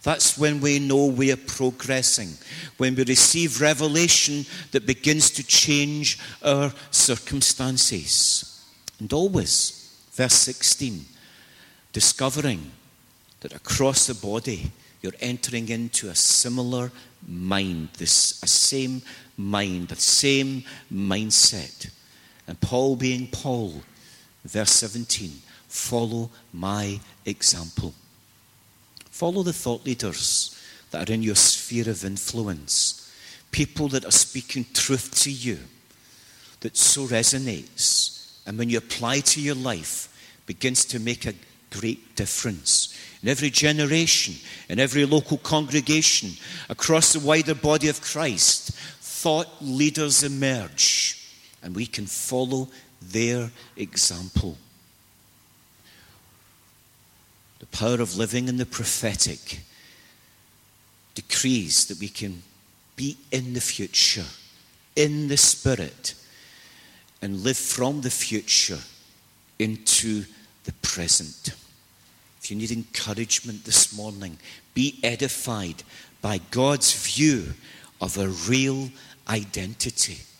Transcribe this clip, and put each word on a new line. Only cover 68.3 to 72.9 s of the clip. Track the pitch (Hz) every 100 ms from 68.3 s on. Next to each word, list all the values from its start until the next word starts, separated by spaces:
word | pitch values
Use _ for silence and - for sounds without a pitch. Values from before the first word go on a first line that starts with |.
| 110 - - - 82 - - - _ _ _ _ _
into | 110 110 - - 113 107 98 - - _ -
the | -
present. | - - 85 - 78 - - - - _ _ _ _ _ _ _
If | -
you | 104
need | 113
encouragement | 117 110